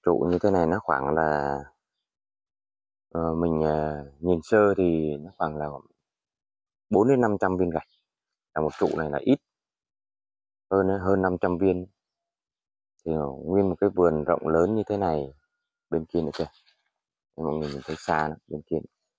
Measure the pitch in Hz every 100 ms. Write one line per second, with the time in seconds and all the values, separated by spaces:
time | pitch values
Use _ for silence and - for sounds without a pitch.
0 | - 85 80 87 104 95 82 95 - 71
1 | 69 78 80 76 71 71 71 _ _ _
2 | _ _ _ _ _ _ _ _ _ _
3 | _ 85 82 82 85 80 78 78 76 76
4 | 69 71 85 87 - 110 101 95 90 82
5 | 78 73 80 - 85 76 76 69 - _
6 | _ _ _ _ _ _ _ _ _ 98
7 | 117 135 117 101 95 92 90 80 - _
8 | _ _ _ _ _ 78 78 - 90 80
9 | 78 71 101 139 _ _ _ _ _ _
10 | _ _ _ _ _ _ _ 98 95 98
11 | 92 98 92 90 95 87 95 90 90 _
12 | _ _ _ _ _ _ _ _ _ _
13 | 82 78 71 67 76 98 98 85 98 98
14 | 87 78 76 85 76 80 90 110 101 104
15 | 92 76 69 69 _ _ _ _ _ 80
16 | 80 85 78 71 80 - _ _ _ _
17 | _ _ _ - 80 78 76 69 - 78
18 | - 80 78 78 _ 76 - 80 - _
19 | _